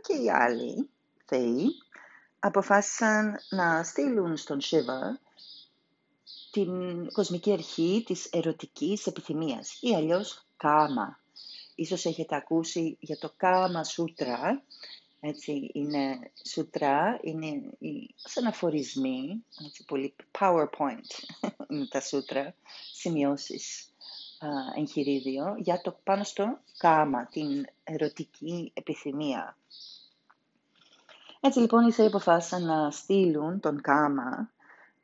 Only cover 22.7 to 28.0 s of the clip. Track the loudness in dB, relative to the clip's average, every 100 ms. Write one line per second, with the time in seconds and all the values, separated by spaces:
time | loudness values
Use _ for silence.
22.7 | -20 -18 -8 -2 0 2 0 -4 -10 -10
23.7 | -12 -16 _ -20 -18 -18 -12 -8 -6 -6
24.7 | -4 -4 -2 0 0 -2 -4 -4 -2 -2
25.7 | -2 -4 -4 0 0 0 -2 -2 -4 _
26.7 | 2 6 6 4 0 -4 -6 -4 -4 -6
27.7 | -12 -10 -4